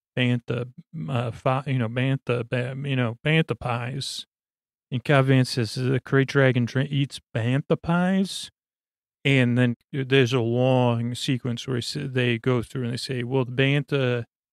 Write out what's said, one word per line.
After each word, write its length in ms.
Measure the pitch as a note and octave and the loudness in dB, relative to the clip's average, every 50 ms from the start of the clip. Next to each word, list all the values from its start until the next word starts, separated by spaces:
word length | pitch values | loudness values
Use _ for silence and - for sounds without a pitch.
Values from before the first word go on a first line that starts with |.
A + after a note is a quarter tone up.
| _ _ _ | _ _ _
Bantha, 520 | - B2+ B2 B2 A#2+ - - B2 B2 B2 B2 - - - _ - D#3+ D#3 D#3 | 0 0 2 0 0 -2 -4 -6 -6 -6 -8 -12 -20 -20 _ -12 -10 -8 -4
uh, 220 | C#3+ A#2+ B2 B2 | -4 -2 -4 -4
fi-, 320 | A2 - - C3+ C3 C3+ C#3+ | -8 -4 -2 -2 -2 -2 -2
you 140 | D3+ C3+ B2+ | -2 -2 -2
know, 100 | A#2 A2 | -2 -2
bantha, 580 | A#2 B2+ B2+ C3+ C3+ C3 - - A#2+ B2 A#2+ | -2 -2 0 0 0 -2 -2 -4 -4 -4 -4
ba-, 300 | A#2 - B2 B2 B2+ C3+ C3+ C#3+ | -4 -4 -4 -4 -6 -8 -8 -6
you 80 | C#3 C3+ | -4 -2
know, 220 | B2+ B2 A2+ A#2 - - | 0 -2 -2 -4 -4 -2
bantha 320 | D3+ D#3 D#3+ D#3+ - A#2 | 2 2 2 2 0 -4
pies." 680 | - - B2+ A#2 A#2+ A#2+ B2 C#3 C#3 B2+ - - - - _ _ _ _ _ _ _ _ _ _ _ _ _ | -6 -4 -4 -4 -4 -4 -6 -8 -8 -8 -8 -10 -12 -14 _ _ _ _ _ _ _ _ _ _ _ _ _
And 140 | C#3 B2 - | -6 -6 0
Cobb 220 | - D3 C#3 C3+ | 4 4 4 6
Vanth 200 | C3 C3+ C3 B2+ | 6 4 4 4
says, 280 | - - C#3 A#2 G#2+ - | 2 0 -2 -4 -2 -4
"The 260 | C3 B2+ B2+ C3+ B2+ | -4 -2 0 -2 -2
krayt 260 | - - - C3+ C3+ | -2 2 2 2 2
dragon 380 | C3 - C#3+ C3+ C3 B2 B2 A#2+ | 4 2 4 4 4 4 2 0
dr-, 260 | A2+ - C3 C#3 D3 | 0 -2 -4 -2 -2
eats 300 | D3+ C#3 C#3+ C3+ - - _ _ _ | 0 -2 -2 -2 -4 -16 _ _ _
bantha 480 | A#2 A2 A#2+ B2+ C#3 D#3 - E3+ - | -2 -2 0 0 -2 0 0 -2 -2
pies?" 720 | - - E3+ F3 F3+ F#3 F#3+ F#3+ G3 F3+ - - - - _ _ _ _ _ _ _ _ _ _ _ _ _ _ _ | 0 -2 0 0 0 0 0 0 -2 -2 -4 -12 -12 -14 _ _ _ _ _ _ _ _ _ _ _ _ _ _ _
And 340 | C#3 C#3 C3+ B2+ A#2+ A#2+ | 4 4 4 4 4 4
then 200 | B2 B2+ A#2+ A#2 - _ _ - | 4 2 2 0 -4 _ _ -6
there's 400 | C#3+ C3+ B2+ C3+ C#3 C3 A2+ B2+ | -6 -2 4 4 4 4 4 4
a 80 | C3 | 0
long 760 | A2+ A2+ A#2 B2 B2+ C3 C3 B2+ B2 A#2+ A#2 A#2 A#2 A#2+ B2 | 0 2 2 2 4 4 4 4 4 2 2 0 -2 -4 -6
sequence 500 | - - - C3+ A#2+ - B2 A#2 - - | -6 -2 -2 -2 -2 -2 -6 -6 -6 -6
where 120 | - C3 | -6 -6
he 40 | A#2+ | -6
sa-, 200 | A#2 - - D3 D3 | -6 -6 -8 -8 -8
they 300 | C#3+ B2+ B2+ B2 A#2+ A#2+ | -4 -2 0 0 2 0
go 240 | A2+ - C3 B2+ B2 | 0 0 0 0 0
through 220 | A2 - - C3+ B2+ | -2 -4 -8 -6 -6
and 80 | A#2 | -4
they 60 | A#2+ | -6
say, 260 | A#2+ - - C3+ B2 A#2+ | -6 -6 -6 -6 -6 -6
"Well, 220 | A#2+ C3 C3+ B2+ | -2 -2 -2 -2
the 80 | A#2+ B2 | -2 0
bantha 720 | B2 C3+ C3+ C#3+ D3 C#3 - C#3+ C#3 C3 B2 B2 A#2+ A#2+ - _ _ _ _ | 0 2 2 2 0 0 -2 -2 0 0 0 -2 -2 -6 -10 _ _ _ _